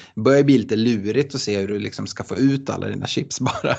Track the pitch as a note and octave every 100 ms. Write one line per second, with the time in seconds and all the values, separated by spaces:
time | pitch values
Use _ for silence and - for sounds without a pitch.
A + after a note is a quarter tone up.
0 | - - A#2 C#3 C#3 B2+ F#2+ A2 A#2 A2
1 | G2+ A#2+ C#3+ C3 - G2+ G2 G#2 G#2 -
2 | G2+ - G2 F#2+ C3+ C#3 C#3 F#2 G2+ G2+
3 | - - - - B2 - -